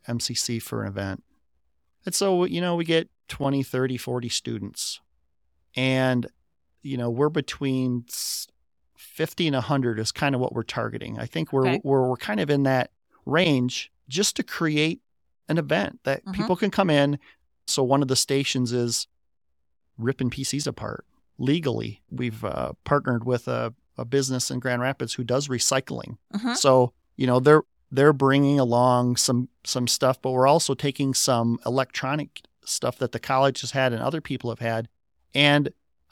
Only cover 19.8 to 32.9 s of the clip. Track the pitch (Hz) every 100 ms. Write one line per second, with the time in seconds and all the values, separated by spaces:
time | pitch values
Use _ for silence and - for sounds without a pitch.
19.8 | _ - 113 131 123 123 135 143 147 -
20.8 | 107 - - _ _ - 127 165 151 113
21.8 | 110 107 - - 123 113 107 - 64 -
22.8 | - 143 - 117 117 123 - 120 117 -
23.8 | _ - 120 139 131 127 - 127 127 123
24.8 | 127 135 120 - 120 131 143 123 - 135
25.8 | - - - - _ 202 240 233 143 131
26.8 | 123 _ _ - 131 127 131 151 - _
27.8 | - 131 147 139 139 139 143 143 123 120
28.8 | 127 123 123 120 - 123 123 _ - 127
29.8 | 120 - 131 127 135 127 135 165 - 131
30.8 | 143 135 135 127 - 120 117 117 113 131
31.8 | 131 - 135 151 143 - _ _ - -
32.8 | 127